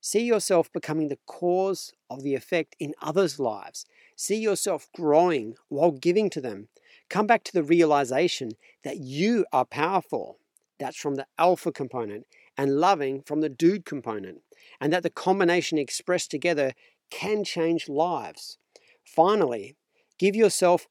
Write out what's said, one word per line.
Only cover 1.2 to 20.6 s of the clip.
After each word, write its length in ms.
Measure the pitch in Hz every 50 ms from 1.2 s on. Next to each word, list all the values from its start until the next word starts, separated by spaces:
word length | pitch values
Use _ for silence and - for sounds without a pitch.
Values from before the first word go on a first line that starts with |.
| _ -
cause 640 | - - - 175 175 185 190 196 190 175 - - - _ _ _
of 140 | 131 135 135
the 100 | 143 139
effect 420 | 127 - - - 170 156 _ - _
in 160 | 147 143 151 _
others' 380 | - 151 151 180 196 165 143 147
lives. 460 | 143 117 107 101 92 80 - - - _ _ _ _ _ _
See 220 | - - - 196 220
yourself 520 | 220 220 202 165 - 202 185 147 - _ _
growing 600 | - 175 151 147 156 175 180 165 139 110 107 113 _ _ _
while 220 | - 139 156 175
giving 380 | 151 131 131 170 175 202 220 196
to 100 | - 160
them. 280 | 131 123 104 98 104 _ _ _ _ _ - _ _ _
Come 180 | - 180 208 208
back 160 | 180 151 _
to 80 | - -
the 100 | 185 156
realization 880 | 143 170 170 170 156 151 143 143 120 127 131 175 180 - - 135 113 110 _ _ _ _ _ _
that 140 | 139 139 202
you 480 | 143 127 135 143 170 214 240 226 180 - -
are 120 | 135 127
powerful. 760 | _ - 131 147 170 190 190 - - - 127 87 - - _ _ _ _ _ _ _ _ _
That's 200 | 143 131 - -
from 180 | - 147 139
the 120 | 135 135 _ _ -
alpha 340 | 165 180 185 165 - 175
component, 560 | 143 - 143 123 - 127 117 104 101 104 101 _ _ _ _ _ _ -
and 220 | 139 139 139 139
loving 420 | 160 185 202 165 143 135 135 139
from 200 | 139 - 147 151
the 80 | 156 156
dude 360 | 135 123 165 165 196 208 170
component, 560 | - 156 143 120 120 110 104 95 92 90 - _ _ _ _ _ - - _
and 120 | - 147
that 120 | 160 180 170
the 60 | 170
combination 680 | _ - - 180 190 196 185 170 175 180 160 - - 156
expressed 540 | 143 - - - - - 180 175 - -
together 420 | - 147 - 175 170 147 143 131 127 _ _ _ _ _ _ _
can 340 | - - - 190 214 208 202
change 440 | - - 175 165 165 170 165 - -
lives. 680 | 143 139 160 180 175 143 113 - - - - - - _ _ _ _ - _ _ _ _ _
Finally, 720 | _ - - 160 185 208 220 180 135 120 113 101 113 139 _ _ _ _ _ _ _ _ _
give 180 | - 196 196
yourself 520 | 220 226 202 - -